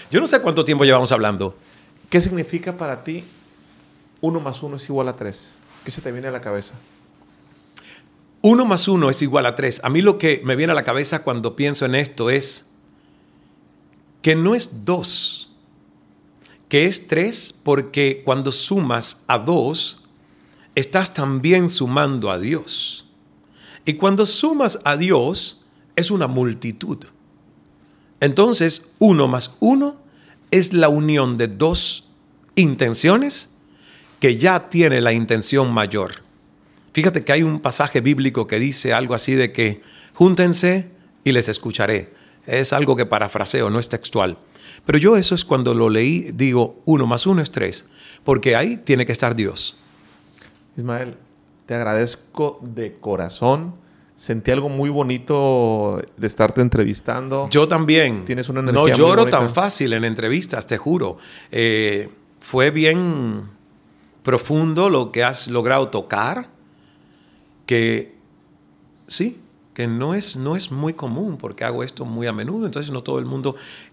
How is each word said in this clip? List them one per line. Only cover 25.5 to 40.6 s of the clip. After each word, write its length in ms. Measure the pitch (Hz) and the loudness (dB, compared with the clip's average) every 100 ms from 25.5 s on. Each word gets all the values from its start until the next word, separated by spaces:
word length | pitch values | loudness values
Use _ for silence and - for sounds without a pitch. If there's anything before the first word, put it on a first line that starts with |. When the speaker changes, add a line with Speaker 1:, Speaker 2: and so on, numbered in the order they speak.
| - _ _ _ - | -10 _ _ _ -4
Speaker 1:
es 140 | 175 | -2
una 160 | 202 139 | 0 -2
multitud. 720 | 127 123 110 120 107 - - - _ _ _ _ _ _ _ _ _ _ - | -2 -2 -4 -10 -10 -10 -10 -14 _ _ _ _ _ _ _ _ _ _ -2
Entonces, 720 | 143 139 220 233 165 - - - | 0 4 4 4 2 0 -6 4
uno 300 | 214 165 135 | 6 6 4
más 280 | 127 - - | 0 -4 0
uno 360 | 220 269 285 285 _ _ _ _ _ | 2 2 0 -6 _ _ _ _ _
es 220 | 185 180 | 2 4
la 160 | 180 156 | 4 4
unión 480 | 147 151 151 131 120 | 4 2 2 0 0
de 120 | 117 | -2
dos 640 | 98 160 180 - - - _ _ _ _ | 0 0 0 -2 -6 -12 _ _ _ _
intenciones 960 | - 170 127 123 117 156 214 285 - - _ _ _ - - _ - | 2 2 2 0 2 4 4 0 -6 -10 _ _ _ -20 -20 _ 0
que 160 | 135 117 | 2 4
ya 320 | 170 180 - | 4 2 0
tiene 300 | 170 165 127 | 2 4 4
la 120 | 120 | 2
intención 600 | 113 110 113 104 135 131 | 2 0 0 0 2 2
mayor. 500 | 113 104 101 92 - - _ _ _ _ _ _ | 0 0 -2 -6 -10 -20 _ _ _ _ _ _
Fíjate 320 | - 151 143 | 0 0 2
que 80 | - | 2
hay 100 | 143 | 2
un 160 | 160 151 | 2 0
pasaje 400 | 151 - 147 139 | -2 -2 0 0
bíblico 460 | 123 139 135 120 110 | 2 2 0 -2 -2
que 120 | 110 | -2
dice 320 | 131 135 127 | -2 -2 0
algo 200 | 113 127 | 0 0
así 200 | 120 - | -2 0
de 180 | 131 123 | 0 0
que, 300 | - 110 104 - - - | 0 -2 -2 -12 -20 -6
"Júntense 720 | - 180 180 180 175 | 4 4 6 2 2